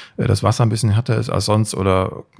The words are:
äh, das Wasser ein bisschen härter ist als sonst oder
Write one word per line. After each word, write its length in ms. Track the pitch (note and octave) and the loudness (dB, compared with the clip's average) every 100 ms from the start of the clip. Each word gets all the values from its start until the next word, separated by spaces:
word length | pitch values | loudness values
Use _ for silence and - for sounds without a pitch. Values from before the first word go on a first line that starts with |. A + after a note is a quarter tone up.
| - - | -14 -4
äh, 80 | - | 0
das 160 | G2+ | 2
Wasser 220 | G#2 A2 A#2 | 2 2 0
ein 20 | |
bisschen 220 | A2 A2 | 2 2
härter 260 | G#2 A#2+ A2+ | 0 0 -2
ist 140 | A2+ | -2
als 160 | G2 G2+ | -2 0
sonst 280 | G#2+ G#2+ | 0 0
oder 500 | - F#2+ F#2+ F#2+ - - - | 0 0 2 0 -6 -16 -20